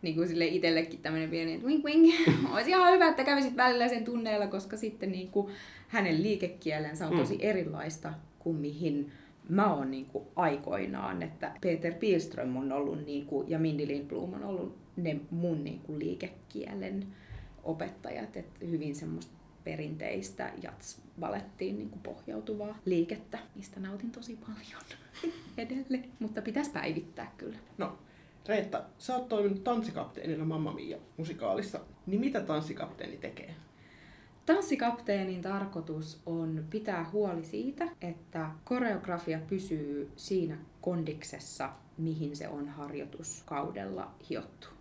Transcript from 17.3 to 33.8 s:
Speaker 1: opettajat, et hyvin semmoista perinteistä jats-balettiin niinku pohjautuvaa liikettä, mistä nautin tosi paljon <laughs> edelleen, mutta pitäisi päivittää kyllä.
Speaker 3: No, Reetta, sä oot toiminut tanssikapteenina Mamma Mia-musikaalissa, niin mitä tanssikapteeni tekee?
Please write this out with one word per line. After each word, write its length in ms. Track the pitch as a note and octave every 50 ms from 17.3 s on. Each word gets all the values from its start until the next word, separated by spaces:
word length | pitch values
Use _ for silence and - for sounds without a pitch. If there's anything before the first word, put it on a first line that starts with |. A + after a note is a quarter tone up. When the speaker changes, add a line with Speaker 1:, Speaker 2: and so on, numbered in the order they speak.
| - - - - - - -
Speaker 1:
opettajat, 760 | - D#3+ D#3 - - - - - - - - G#3+ G#3 - F#3+
et 80 | F3 - - - - E3+
hyvin 260 | E3 D#3 D3+ D3+ C#3+
semmoista 380 | - D#3+ D#3+ D#3+ E3 E3 - - - - - - - -
perinteistä 880 | D#3+ D#3+ D#3 D3+ D3+ D#3 D#3 - - - F#3+ G3 F#3+ - - - - - -
jats-balettiin 1160 | - - - - - - - - - - - - E3 - - G3+ G3 - - - - F#3+ G3 G#3
niinku 200 | G#3+ G#3 - G3+ -
pohjautuvaa 720 | - - - - - A3 G#3+ G#3+ - A3 G#3 G#3 G#3 G#3+ G#3+ -
liikettä, 540 | F#3 F#3 E3+ E3+ E3+ - G#3+ - - - - - - -
mistä 240 | - G3 - - -
nautin 320 | F#3+ F#3+ G3 G3+ A#3 A#3
tosi 240 | A#3 A#3+ A#3 A#3+ A3+
paljon 460 | G#3+ - - G#3+ - - - - - - - - - - - - - -
<laughs> 340 | E4 E4+ - - - - -
edelleen, 480 | A#3 A3+ B3+ C4 C4+ - C4 B3+ B3+ - - -
mutta 220 | A#3 G#3+ G#3+ -
pitäisi 300 | G#3 A3+ A3 - - C#4+
päivittää 600 | - - C#3 - D#3+ E3 - - - - - - - -
kyllä. 200 | - E3 A3 - - - - -
Speaker 3:
No, 200 | F#3 - E3 - - - - - - - - - - -
Reetta, 360 | G#3 A3 - G3 - - - - - -
sä 180 | - - B3+
oot 140 | B3 B3 -
toiminut 340 | A#3 G#3 G3+ G3+ G3 G3 -
tanssikapteenina 840 | B3+ A#3+ A#3 A3 A3+ - - - - - - - - D#3+ D3+ D#3+
Mamma 260 | D#3+ D#3+ D#3+ D#3 - -
Mia-musikaalissa, 1040 | - - - - - - - - - E3 D#3+ - - - - - G3 G3+ G3 - - - - - - -
niin 140 | - F#3+ G#3
mitä 220 | B3+ C#4 C4+ G#3+
tanssikapteeni 760 | F#3 - D#3 D3+ D#3 D#3 - - - - - - - - - -
tekee? 380 | - - - - - - - - - - - -